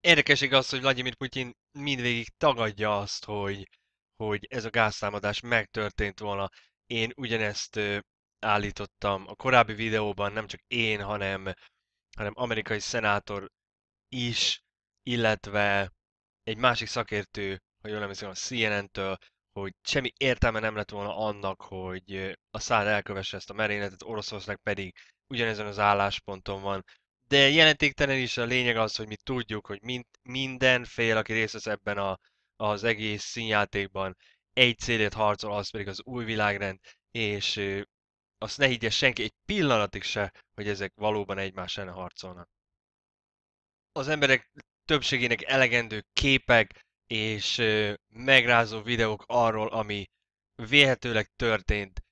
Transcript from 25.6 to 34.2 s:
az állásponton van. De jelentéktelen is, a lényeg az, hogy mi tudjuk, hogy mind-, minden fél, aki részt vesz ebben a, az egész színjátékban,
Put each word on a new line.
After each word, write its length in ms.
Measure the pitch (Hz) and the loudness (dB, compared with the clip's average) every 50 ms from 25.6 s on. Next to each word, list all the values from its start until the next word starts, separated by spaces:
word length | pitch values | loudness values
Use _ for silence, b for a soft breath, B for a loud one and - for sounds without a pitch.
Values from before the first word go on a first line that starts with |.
| 107 | -4
az 120 | 104 101 101 | -8 -2 2
állásponton 840 | 104 104 101 101 101 101 98 - _ - 101 95 92 - 98 98 98 | 4 4 6 6 4 2 0 -4 _ -10 -12 -10 -8 -8 -8 -6 -4
van. 220 | 98 98 95 95 b b b b b _ _ _ _ | -4 -6 -6 -6 b b b b b _ _ _ _
De 200 | 143 139 139 135 | 4 6 6 6
jelentéktelen 720 | 143 160 160 156 151 - - 143 135 - 151 139 135 135 | 8 8 8 6 6 6 2 0 2 0 0 0 2 0
is, 180 | 127 117 - | 0 -2 -2
a 80 | - 120 | -2 -2
lényeg 320 | 117 123 127 123 123 117 | 0 0 0 2 2 2
az, 200 | 113 113 110 - | 2 0 0 -2
hogy 100 | - 113 | -6 -8
mi 100 | 107 107 | -8 -10
tudjuk, 500 | 104 _ - 131 127 117 - 110 107 - | -12 _ -6 -4 -4 -4 -4 -6 -8 -6
hogy 160 | - 104 98 104 | -8 -12 -10 -8
mind-, 240 | 117 127 123 120 _ _ _ _ | -8 -8 -8 -8 _ _ _ _
minden 640 | - 123 131 135 131 131 127 131 131 127 123 123 | -10 -6 -4 -4 -4 -4 2 4 6 6 4 2
fél, 320 | 113 - - 117 113 110 | -4 -2 0 2 4 4
aki 160 | 110 107 - 110 | 2 2 0 0
részt 200 | 113 110 107 - | 0 0 0 -2
vesz 140 | 113 - | -8 -6
ebben 320 | - 107 101 _ - 104 101 | -6 -6 -4 _ -4 -2 -2
a, 200 | 98 98 95 - _ _ _ _ _ _ _ | -2 -2 -2 -4 _ _ _ _ _ _ _
az 280 | _ 110 104 104 101 101 | _ -2 0 0 0 0
egész 380 | 117 113 104 110 110 104 101 - | 0 0 0 -2 -4 -4 -4 -6
színjátékban, 960 | - - 120 117 110 107 104 101 98 - 104 101 98 _ 95 95 95 92 b | -8 -8 -6 -2 2 2 2 2 2 0 -4 -4 -4 _ -6 -6 -6 -6 b